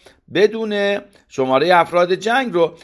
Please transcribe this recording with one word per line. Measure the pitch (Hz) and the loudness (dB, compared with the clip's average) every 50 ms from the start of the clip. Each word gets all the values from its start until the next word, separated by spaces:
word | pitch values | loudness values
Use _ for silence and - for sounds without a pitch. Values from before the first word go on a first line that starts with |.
| _ - _ _ _ - 117 | _ -20 _ _ _ -6 0
بدون | 165 208 208 226 220 220 214 208 202 202 202 202 - - - _ _ _ _ | 2 2 2 2 -2 -6 -6 -4 -2 -2 -2 -4 -4 -8 -14 _ _ _ _
شماره | - - 131 131 131 135 151 175 180 | -6 -4 -2 0 0 0 2 2 2
افراد | 170 165 - 165 175 180 170 185 | 2 2 2 2 0 2 2 0
جنگ | 180 - 220 233 269 262 233 170 | -4 -2 -2 -2 -2 -2 -2 0
رو | 175 127 117 - - | 0 0 0 -2 -10